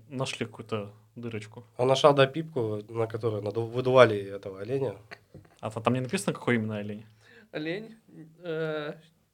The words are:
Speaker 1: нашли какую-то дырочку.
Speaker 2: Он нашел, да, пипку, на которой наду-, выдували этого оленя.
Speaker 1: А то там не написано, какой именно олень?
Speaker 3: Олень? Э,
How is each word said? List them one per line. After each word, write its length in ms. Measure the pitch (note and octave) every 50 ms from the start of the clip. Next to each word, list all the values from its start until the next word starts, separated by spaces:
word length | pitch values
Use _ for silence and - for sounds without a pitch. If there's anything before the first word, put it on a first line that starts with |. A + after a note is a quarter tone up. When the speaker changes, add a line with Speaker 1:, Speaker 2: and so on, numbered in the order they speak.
| - -
Speaker 1:
нашли 380 | C#3+ B2+ C3+ C3 - - A#2+
какую-то 460 | A2+ - - A2+ - A#2 G#2+ G2+ G#2+ - - _ _ -
дырочку. 480 | A#2+ A#2+ A#2 A2+ G#2+ G#2+ - - - - _ _
Speaker 2:
Он 120 | - B2 C3
нашел, 260 | C3+ C3 - D3+ C#3+
да, 120 | C#3 C3+
пипку, 560 | C3+ C3+ D#3 D#3+ D#3+ - C3 A2+ A2 G#2+ G#2 G#2+ -
на 180 | A2+ A2+ A2+
которой 360 | A2 A2+ A2 A2+ A2+ G#2+ G#2 G2+
наду-, 240 | G#2 G#2 A2+ A#2
выдували 500 | A2+ A#2 B2 B2+ B2+ B2+ C3 A#2+ A2 G#2+ G2+
этого 420 | G2+ G2 G2 G2+ - G2+ F#2+ F#2+
оленя. 360 | G2+ A2+ C3+ C#3 C3+ A2+ G2 G2 - - - - _ _ - - - - _ -
Speaker 1:
А 100 | - A2+
то 100 | A2 A2+
там 140 | A2 A#2+ B2
не 60 | B2+
написано, 320 | B2+ A#2+ - F#3 - - D3+
какой 220 | - - - B2
именно 220 | A#2 A2 A2 G#2+ G#2
олень? 260 | G#2 G#2 G#2 G#2+ A#2 - _ _ _ - - - - - -
Speaker 3:
Олень? 440 | D3+ D3+ D#3+ E3+ G#3 A3 A3+ A3+ - _ _ D#3+ E3 D#3 D#3+ D#3+ E3 F3
Э, 520 | F3 D#3+ D#3 D#3+ D#3 D3+ D3+ D3 D3+ - - - - _ _ _ _